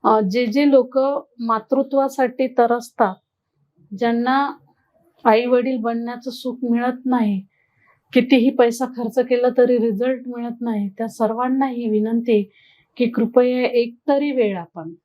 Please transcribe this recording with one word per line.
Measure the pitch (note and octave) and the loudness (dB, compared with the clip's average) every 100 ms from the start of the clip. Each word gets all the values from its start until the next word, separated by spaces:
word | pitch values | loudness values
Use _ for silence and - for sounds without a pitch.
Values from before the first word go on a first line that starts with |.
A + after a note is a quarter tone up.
अ, | - A3 | 4 2
जे | G3 A3+ A#3+ | 2 0 0
जे | C4 D4 | 2 6
लोक | C4+ B3 C4+ C4+ C#4+ - _ | 4 4 0 0 -2 -8 _
मातृत्वासाठी | A3+ A3 A3 C4+ C4+ C4+ C4+ C4+ B3+ B3+ C4 | -4 -4 0 -2 0 0 0 -2 -2 -2 -2
तरसतात, | B3+ A#3 A#3+ A#3 - G#3 F#3 _ _ _ _ _ _ _ G3 | 2 2 0 -4 -2 -2 -2 _ _ _ _ _ _ _ -4
ज्यांना | A#3 A#3 B3 C4+ C#4 - _ _ _ _ _ _ A#3 | -2 -2 0 0 -2 -8 _ _ _ _ _ _ 2
आई | A3 B3 | 2 4
वडील | B3 B3 C4 | 0 0 -4
बनण्याचं | A3+ A#3 A#3 A#3+ C4 | -4 -4 -6 -10 -12
सुख | A#3+ B3+ B3 A#3+ | -10 -10 -6 -2
मिळत | A#3 B3 B3+ B3+ | 0 -2 -4 -2
नाही, | B3 G#3+ G3 G3 _ _ _ _ _ _ | 0 0 -2 -8 _ _ _ _ _ _
कितीही | B3 B3 C4 B3 | 0 4 4 4
पैसा | C4+ A#3 A#3 B3+ | 4 2 2 -6
खर्च | B3 A3+ B3+ | -6 -4 -2
केला | B3 B3 B3 B3 | 0 0 2 2
तरी | B3 B3 | 2 2
रिझल्ट | A3+ G3+ B3 B3+ B3 | 0 -2 -4 -4 -8
मिळत | A#3+ A#3+ A#3 | -10 -10 -8
नाही, | A#3 G#3+ G3+ | -6 -4 -6
त्या | G3 A3+ | -8 -10
सर्वांना | - A3 A3+ B3+ C4 C4+ | -2 -2 0 -2 0 -2
ही | A#3+ A#3 | -4 -2
विनंती | G#3+ G#3+ A#3 A#3+ G#3+ G3+ _ _ _ _ - | 0 0 -2 2 0 0 _ _ _ _ -4
की | A#3+ | -2
कृपया | A#3 A#3 B3 B3 B3+ B3 | 0 2 2 2 0 0
एक | A#3+ A#3+ A#3+ - | 0 -2 -6 -2
तरी | C#4 D4 | 0 0
वेळ | B3+ G#3+ F#3+ | 0 -2 -2
आपण | E3+ F3+ E3 - | -10 -14 -14 -16